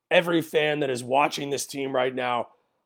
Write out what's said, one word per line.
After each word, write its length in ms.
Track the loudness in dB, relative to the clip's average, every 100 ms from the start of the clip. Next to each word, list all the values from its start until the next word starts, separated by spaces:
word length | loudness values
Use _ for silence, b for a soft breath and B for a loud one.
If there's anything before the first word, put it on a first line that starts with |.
| _
every 300 | 2 4 0
fan 400 | 0 0 2 0
that 80 | -2
is 120 | -2
watching 480 | 0 2 2 0 -4
this 160 | -4 -6
team 300 | -6 -2 0
right 180 | -2
now. 340 | -2 -2 -2 -4 _ _ _